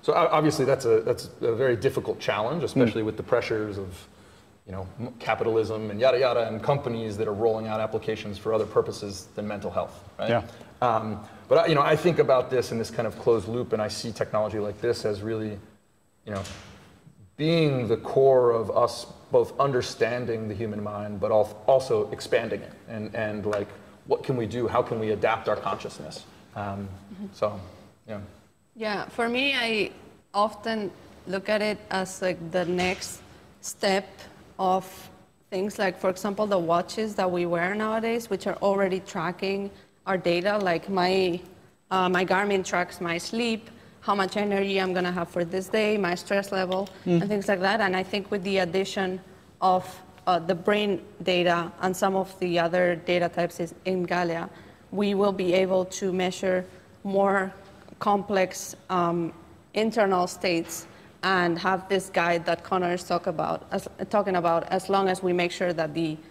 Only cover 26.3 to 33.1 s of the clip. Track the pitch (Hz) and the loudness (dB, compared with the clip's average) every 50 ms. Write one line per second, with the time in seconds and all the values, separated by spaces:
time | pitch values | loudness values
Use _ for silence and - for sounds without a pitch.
26.3 | - - - - - 107 101 101 98 101 101 95 92 - - - 196 180 208 - | -20 -20 -20 -14 -10 -8 -6 -6 -6 -6 -8 -10 -12 -16 -16 -18 -14 -14 -14 -14
27.3 | - - 107 104 98 92 87 - - - - - - _ _ 110 107 98 98 - | -6 -4 -4 -4 -4 -6 -14 -16 -18 -20 -20 -20 -20 _ _ -12 -12 -12 -12 -16
28.3 | - - _ _ _ _ _ _ _ 226 220 214 208 180 - - - - 233 233 | -20 -20 _ _ _ _ _ _ _ -8 -6 -6 -4 -4 -6 -6 -4 -2 -2 0
29.3 | 240 254 277 285 269 254 240 233 226 214 190 - - - - - - - _ _ | 0 0 0 0 0 0 0 0 0 0 -2 -2 -4 -14 -20 -20 -20 -20 _ _
30.3 | - 202 208 220 220 - - 226 226 220 208 180 - - - - - - - - | 0 0 0 0 0 -6 -6 -4 -4 -2 -4 -6 -8 -12 -20 -20 -20 -18 -8 -6
31.3 | 180 196 185 - 214 214 214 214 208 196 - - - 190 185 185 - - 190 185 | -6 -4 0 0 0 0 2 0 -2 -4 -6 -4 -4 -4 -4 -4 -6 -4 -2 -2
32.3 | 175 170 170 165 175 180 175 170 180 180 180 180 196 - - - | -2 -4 -8 -2 -2 0 0 0 0 0 0 0 -2 -4 -8 -12